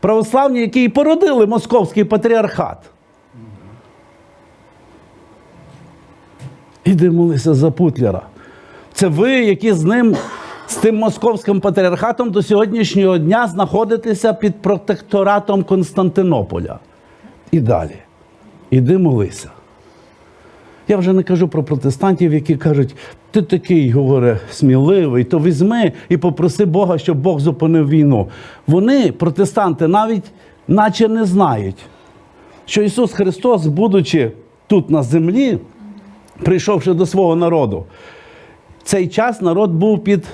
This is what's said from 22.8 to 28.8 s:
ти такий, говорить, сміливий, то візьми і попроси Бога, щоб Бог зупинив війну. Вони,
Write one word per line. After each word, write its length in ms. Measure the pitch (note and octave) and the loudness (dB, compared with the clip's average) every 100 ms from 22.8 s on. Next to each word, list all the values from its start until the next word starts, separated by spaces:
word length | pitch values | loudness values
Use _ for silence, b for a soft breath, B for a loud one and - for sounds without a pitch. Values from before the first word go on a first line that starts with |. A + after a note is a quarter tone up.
| C3+ - B B _ | -2 -6 B B _
ти 120 | A3 | -4
такий, 480 | F#3 F#3 - F3 C3 | 0 -4 0 2 2
говорить, 480 | B2 C3+ C#3 A#2+ G#2+ - | 2 2 2 2 0 -6
сміливий, 720 | - C#3+ C3 C#3+ G3 D#3+ A#2+ | -2 2 4 4 2 2 0
то 140 | A#2+ E3+ | 0 0
візьми 540 | D#3 D3 F#3+ A#3 G3+ - B | 0 0 0 2 -2 -4 B
і 80 | F3 | 0
попроси 480 | F3+ D3+ E3+ - | 0 0 -2 0
Бога, 340 | G#3 E3 F#3+ F#3+ | 0 2 0 0
щоб 200 | - D3+ | -2 -2
Бог 220 | D#3 D#3 | 0 0
зупинив 480 | C#3+ D3 D#3+ E3 D3 | -2 0 2 2 2
війну. 400 | D#3+ D3 B2 G2 B B B - | 4 4 2 0 B B B 0
Вони, 460 | E3 | 2